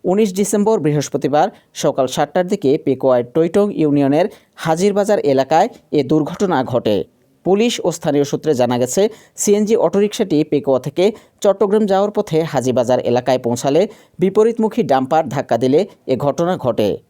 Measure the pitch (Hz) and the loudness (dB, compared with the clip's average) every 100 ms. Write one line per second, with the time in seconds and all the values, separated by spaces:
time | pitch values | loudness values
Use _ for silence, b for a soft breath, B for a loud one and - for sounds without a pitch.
0 | 180 196 220 180 202 208 202 220 151 147 | 0 0 0 0 -2 0 2 2 0 0
1 | 135 135 139 147 135 b b - 156 139 | -2 -4 0 2 0 b b -4 -2 0
2 | 127 170 147 185 180 202 135 156 143 127 | -2 -2 -2 -2 -2 0 0 0 0 0
3 | 135 123 120 160 170 202 208 - 156 143 | 2 2 0 0 0 2 0 0 0 2
4 | 139 147 214 B B - 165 165 202 202 | 2 2 0 B B -8 -2 0 0 0
5 | 202 208 - 131 131 160 196 B _ 147 | 0 0 2 0 2 2 0 B _ -2
6 | 127 156 147 175 196 147 123 120 110 101 | 0 0 0 -4 -2 -2 0 -2 0 -2
7 | - _ _ _ 170 202 233 - 180 160 | -4 _ _ _ -2 2 2 0 -4 -4
8 | 165 143 143 160 156 127 120 123 123 - | -2 0 0 -2 -2 0 0 0 -2 0
9 | 214 B B - - 208 208 220 170 196 | -2 B B -6 0 0 2 2 2 0
10 | 208 - 196 151 156 147 135 127 143 - | -2 -2 -2 0 0 -2 0 -2 -2 0
11 | 196 220 B _ 311 - 208 214 214 190 | 0 -2 B _ 0 0 0 0 2 0
12 | 208 208 208 156 160 139 123 123 120 127 | 0 -2 -2 -2 -2 -2 0 0 0 0
13 | - 120 123 127 120 120 143 147 208 B | 0 -2 0 -2 0 -2 0 0 0 B
14 | B - 185 190 220 220 214 - 139 131 | B -2 0 2 0 0 -2 -2 0 0
15 | 131 160 160 139 - 117 131 147 208 B | 2 0 0 -6 -2 0 2 2 0 B
16 | - 127 143 139 170 180 131 110 104 71 | -6 -2 -2 -2 -2 -2 -2 -2 -2 -4